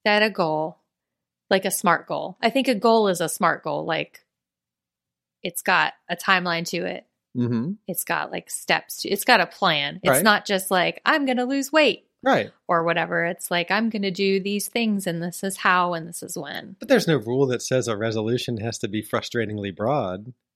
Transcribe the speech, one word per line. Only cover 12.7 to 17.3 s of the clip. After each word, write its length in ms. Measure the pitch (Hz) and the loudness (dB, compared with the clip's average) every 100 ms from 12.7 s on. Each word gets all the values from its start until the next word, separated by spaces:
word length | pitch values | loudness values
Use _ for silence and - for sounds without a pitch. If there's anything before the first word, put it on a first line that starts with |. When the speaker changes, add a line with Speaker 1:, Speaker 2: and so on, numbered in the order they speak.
| 170 | 2
Speaker 1:
whatever. 420 | 170 165 170 170 170 | 2 0 0 0 -2
It's 260 | 180 - | -4 -2
like, 180 | 175 170 | -2 0
"I'm 200 | 202 226 | 0 0
gonna 180 | 214 196 | -2 -4
do 280 | 185 196 196 | 0 2 2
these 280 | 196 208 - | 0 -4 -4
things 380 | 233 220 202 190 | -2 0 0 -2
and 160 | 170 | -4
this 220 | 170 - | -6 -6
is 120 | 196 190 | -8 -2
how 360 | 202 180 175 | 2 2 2
and 140 | 170 170 | -2 -8
this 160 | - | -12
is 120 | - 180 | -12 -10
when." 400 | 143 - 147 - | -10 -10 -12 -14
Speaker 2:
But 80 | - | 2
there's 180 | 254 165 | 2 4
no 100 | 143 | 2
rule 280 | 110 | 2